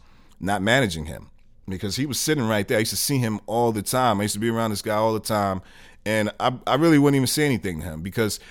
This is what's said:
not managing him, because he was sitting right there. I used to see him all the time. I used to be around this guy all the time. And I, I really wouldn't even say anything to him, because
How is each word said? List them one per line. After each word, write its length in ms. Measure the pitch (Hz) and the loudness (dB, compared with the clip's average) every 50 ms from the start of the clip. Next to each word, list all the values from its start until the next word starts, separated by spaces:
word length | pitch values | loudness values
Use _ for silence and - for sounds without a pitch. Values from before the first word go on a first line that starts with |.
| - - - - - - - - | -16 -20 -20 -20 -20 -20 -14 -8
not 220 | - 92 101 101 | -4 -2 -2 0
managing 460 | 95 107 120 139 127 98 82 80 - | 2 2 4 4 2 2 -2 -4 -8
him, 220 | - 69 - - - - - - - - - - | -10 -10 -14 -16 -18 -20 -20 -20 -20 -20 -16 -10
because 300 | - 95 90 107 101 92 | -10 -8 -6 -6 -4 -4
he 80 | - 139 | -4 -4
was 120 | 151 120 | -4 -4
sitting 300 | - - - 151 147 120 | -4 -2 0 0 0 0
right 180 | 110 110 104 - | 0 0 0 0
there. 120 | - 131 | 0 0
I 20 | 107 | 0
used 120 | 110 - | 0 0
to 60 | - | -2
see 200 | - - - 143 | -4 -2 0 0
him 240 | 135 120 113 107 98 - | 0 0 -2 -2 -4 -6
all 280 | - 107 120 120 120 110 | -4 0 0 2 2 0
the 80 | 107 | -2
time. 400 | 95 - - 127 131 123 104 98 | -4 -2 0 2 2 2 2 2
I 20 | 104 | 0
used 100 | 104 - | -2 -2
to 40 | 101 | -2
be 100 | 113 117 | -2 0
around 200 | 113 117 113 110 | 0 0 0 -2
this 120 | 104 95 | -2 -4
guy 140 | - 110 107 | -4 -2 0
all 180 | 107 110 110 110 | 2 2 2 0
the 60 | 107 | -2
time. 420 | - - 113 104 101 98 95 92 - - - - - - - - - | -2 -2 0 0 0 0 -2 -4 -8 -12 -20 -20 -20 -20 -20 -10 -4
And 260 | 104 110 110 104 104 - - | -2 0 0 0 -2 -2 -2
I, 140 | 107 127 127 110 - | -2 -2 -2 -2 -2
I 100 | - 120 | 0 2
really 220 | 135 160 170 160 | 4 4 6 6
wouldn't 200 | 143 143 147 139 | 6 6 6 4
even 100 | 139 131 | 2 2
say 160 | 120 - 151 151 | 0 0 0 0
anything 380 | 147 127 98 - 98 85 78 | 0 0 0 -2 -4 -6 -6
to 40 | 80 | -8
him, 160 | 90 78 78 | -8 -8 -8
because 380 | 82 98 - 120 113 104 - - - - | -8 -6 -2 0 0 0 -2 -6 -10 -18